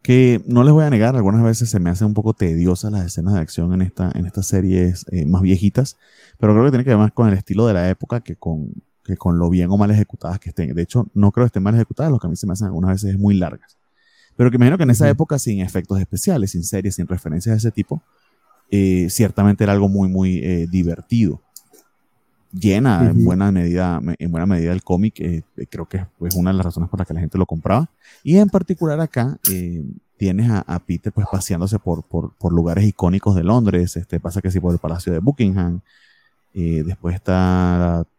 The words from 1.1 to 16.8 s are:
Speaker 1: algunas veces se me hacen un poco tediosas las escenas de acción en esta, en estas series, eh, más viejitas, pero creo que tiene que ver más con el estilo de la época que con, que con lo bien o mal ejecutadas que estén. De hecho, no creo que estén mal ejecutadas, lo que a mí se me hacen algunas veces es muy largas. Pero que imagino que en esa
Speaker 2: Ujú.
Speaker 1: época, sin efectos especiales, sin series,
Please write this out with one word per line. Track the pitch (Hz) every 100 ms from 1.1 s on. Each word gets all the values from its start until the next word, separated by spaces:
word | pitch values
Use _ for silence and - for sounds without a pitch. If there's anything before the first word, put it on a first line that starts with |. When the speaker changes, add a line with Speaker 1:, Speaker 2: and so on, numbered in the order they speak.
| 131
Speaker 1:
algunas | 98 110
veces | 117 113 120
se | 104
me | 87
hacen | 90 107
un | 104
poco | 107
tediosas | 110 90 82 90 87 107
las | 104 87
escenas | - 87 101
de |
acción | 80 - 85
en | 92
esta, | 92 - 92
en | - 92
estas | 98 95
series, | 98 92 92 90 87 -
eh, | 90 76
más | 92
viejitas, | 92 92 101 123 135 - _ _ _ _
pero | 107
creo | 107 135
que |
tiene | 127
que | 131
ver | 107
más | 107
con | - 113
el | 98
estilo | - 98 117
de | 95
la | 90
época | 92 - 120
que | - -
con, | - 78 71 - _ _ -
que | 92
con | 90 85
lo | 85
bien | 90 87
o | 101
mal | 104
ejecutadas | 104 101 - 80 95
que | -
estén. | - 78
De | 82
hecho, | 85 123 117
no | 101 101
creo | 120 120
que |
estén | 101
mal | 98 113
ejecutadas, | 110 - 160
lo | 127
que | 85
a |
mí | 85
se | 104
me |
hacen | 92 104
algunas | 82 92
veces | 95 101
es | 98
muy | 101 101
largas. | 85 - _ _ _ _ _ _ _ -
Pero | 123
que | 123
imagino | 120 180
que |
en | 135
esa | 107 147
Speaker 2:
Ujú. |
Speaker 1:
época, | 143 160 143
sin | - 101
efectos | 95 95 80 95
especiales, | 92 92 - 156 95
sin | 87
series, | 87 101